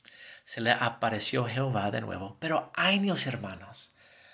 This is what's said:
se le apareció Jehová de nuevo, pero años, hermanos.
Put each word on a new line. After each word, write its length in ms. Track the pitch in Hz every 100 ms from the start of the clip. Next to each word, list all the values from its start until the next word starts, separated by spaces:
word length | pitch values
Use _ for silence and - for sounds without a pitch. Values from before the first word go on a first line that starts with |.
| - - - -
se 160 | - -
le 100 | 117
apareció 760 | - 117 - 113 107 - 131 117
Jehová 440 | 120 135 117 104
de 120 | 117
nuevo, 340 | 107 90 95 -
pero 320 | 160 160 -
años, 520 | - 175 196 196 151 135
hermanos. 680 | - 101 87 95 - - - - - -